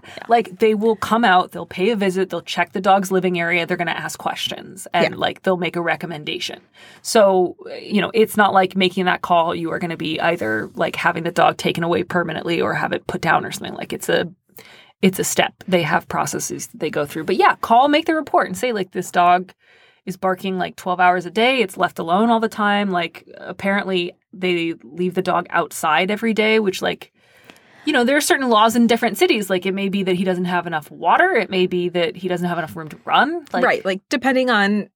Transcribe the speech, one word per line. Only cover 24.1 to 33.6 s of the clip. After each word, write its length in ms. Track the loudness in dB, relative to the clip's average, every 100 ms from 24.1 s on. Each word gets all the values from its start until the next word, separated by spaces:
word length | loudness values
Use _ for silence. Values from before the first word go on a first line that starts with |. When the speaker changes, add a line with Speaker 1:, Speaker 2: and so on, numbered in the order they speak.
| -8 _
Speaker 2:
they 400 | -6 -2 0 -2 -6
leave 300 | -10 -4 -2
the 80 | -2
dog 260 | 0 -2 0
outside 600 | -2 -2 -2 0 2 0
every 220 | 0 -2
day, 260 | 0 2 2
which, 220 | 0 -2
like, 320 | -4 -6 -12 _ _ _ _ -20 _ -10 -2
you 80 |
know, 100 | 2
there 140 | 4 2
are 40 |
certain 280 | 4 2 4
laws 260 | 4 6 6
in 120 | 4
different 300 | 4 0 2
cities. 320 | 2 2 0
Like, 160 | -2 -2
it 80 |
may 140 | -4 -2
be 160 | -2
that 120 | -2 0
he 80 | 0
doesn't 200 | 0 0
have 220 | -2 -2
enough 240 | -6 -8
water. 400 | -4 2 4 4
It 180 | 2 0
may 160 | 0 0
be 220 | 0 -2
that 280 | 0 -2 -4
he 100 | -6
doesn't 200 | -2 -2
have 100 | -4
enough 180 | -6 -10
room 140 | -14
to 80 | -12 0
run. 400 | 2 2 0 -6
Like, 100 | -2